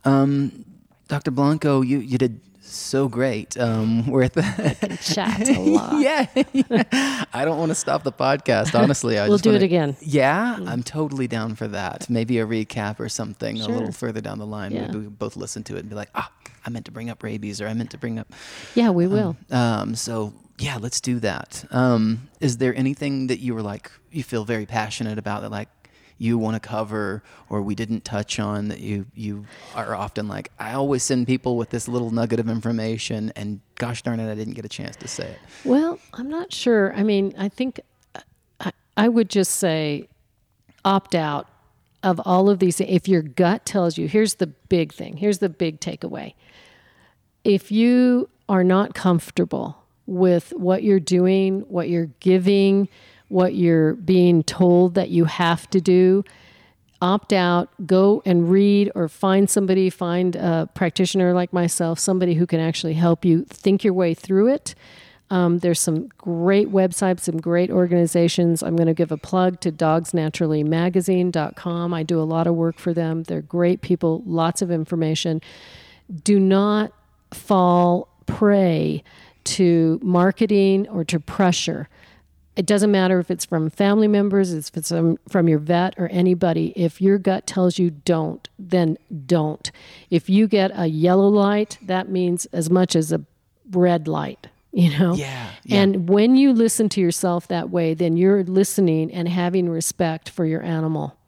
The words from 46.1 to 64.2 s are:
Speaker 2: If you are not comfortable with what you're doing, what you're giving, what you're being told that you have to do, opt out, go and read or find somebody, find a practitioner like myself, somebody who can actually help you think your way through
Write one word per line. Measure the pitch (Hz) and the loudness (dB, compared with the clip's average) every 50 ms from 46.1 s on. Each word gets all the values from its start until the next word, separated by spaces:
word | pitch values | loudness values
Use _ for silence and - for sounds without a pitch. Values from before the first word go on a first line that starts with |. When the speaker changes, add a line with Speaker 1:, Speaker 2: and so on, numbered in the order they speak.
| - - - - _ _ _ _ _ - - - _ _ _ _ _ _ _ _ _ _ _ _ _ _ _ | -10 -12 -14 -14 _ _ _ _ _ -20 -20 -20 _ _ _ _ _ _ _ _ _ _ _ _ _ _ _
Speaker 2:
If | 214 202 185 - - | 2 2 2 0 -2
you | 208 220 233 240 247 247 254 247 247 247 - - _ _ _ - | 0 2 4 4 4 4 4 4 2 2 0 -4 _ _ _ 0
are | 202 185 180 | 2 2 4
not | 185 185 190 208 - - | 4 4 2 0 -2 -6
comfortable | - - 185 175 160 - - _ 190 175 - - - - - 147 _ _ _ _ _ _ | -2 0 2 2 2 -2 -4 _ -2 -2 -2 -2 -6 -6 -8 -12 _ _ _ _ _ _
with | - 190 180 190 180 175 170 - - 359 | -8 0 2 2 4 4 2 0 -6 -10
what | 320 185 180 185 185 | -4 0 0 0 0
you're | - 208 196 190 | 2 2 2 2
doing, | 151 - 185 180 180 185 190 190 190 190 190 196 202 - | 2 2 2 2 4 4 2 2 2 0 -2 -4 -6 -6
what | 196 175 160 - | -6 -6 -4 -2
you're | 175 170 165 151 - _ | -2 -2 -4 -6 -10 _
giving, | - 185 185 185 180 196 202 196 196 196 196 196 202 - _ - - - _ _ _ _ | 2 2 2 4 4 2 4 4 4 4 4 2 0 -2 _ -20 -20 -20 _ _ _ _
what | 196 180 185 180 - | 2 2 2 2 2
you're | - 175 170 165 160 156 156 - | 2 2 4 4 4 4 2 0
being | - 180 170 185 180 175 175 170 165 | -2 0 2 4 6 6 6 6 4
told | 156 - - - 185 175 175 175 180 180 170 | 2 0 0 4 4 6 6 6 4 4 2
that | 190 180 - | 0 -2 0
you | 175 170 165 | 2 2 2
have | 156 - - 175 165 170 165 - _ | 2 0 0 0 0 0 -2 -4 _
to | - 190 | -2 0
do, | 160 190 180 180 185 185 190 196 202 - - - - - _ _ _ _ _ _ _ _ _ _ | 2 4 4 6 6 6 4 2 0 -4 -16 -20 -20 -20 _ _ _ _ _ _ _ _ _ _
opt | 180 180 196 208 - - | -2 0 0 -2 0 0
out, | 208 190 180 175 175 175 - - _ - 190 | 0 2 2 2 2 0 0 -4 _ -14 -2
go | 151 185 185 190 202 208 - - | 2 4 4 6 4 2 2 2
and | 190 180 170 170 170 | 2 2 2 4 4
read | 185 196 202 202 202 202 202 202 - | 4 6 6 6 4 4 2 0 0
or | 196 170 156 | -4 -4 -4
find | - - - 190 190 196 202 190 | -4 -2 0 2 4 4 2 2
somebody, | - 208 196 185 190 190 190 185 | 2 0 2 2 2 2 2 0
find | - - 185 170 170 180 185 180 170 | -2 -4 -4 -2 0 0 0 -2 -2
a | 170 185 175 165 165 160 - _ | -2 -2 0 0 0 -2 -6 _
practitioner | - 190 170 - - 185 - - 196 180 180 | -2 -2 -2 0 0 -2 0 2 2 2 2
like | 180 180 175 175 | 2 0 0 0
myself, | - 180 175 165 - - 175 165 165 - | -2 0 0 0 0 -2 -2 -2 -2 -2
somebody | - - 185 185 185 180 170 | -2 0 0 0 2 0 2
who | 156 180 | 0 0
can | - 170 160 | 0 0 0
actually | 160 160 160 - - 160 160 | 0 -2 -4 -4 -4 -4 0
help | 160 170 170 170 - - | 2 2 2 2 2 4
you | 175 160 165 - | 2 2 2 2
think | _ - - - 202 196 196 - | _ -14 -2 0 2 2 2 2
your | 214 | 0
way | 180 185 180 170 165 | 2 2 0 0 0
through | - | -4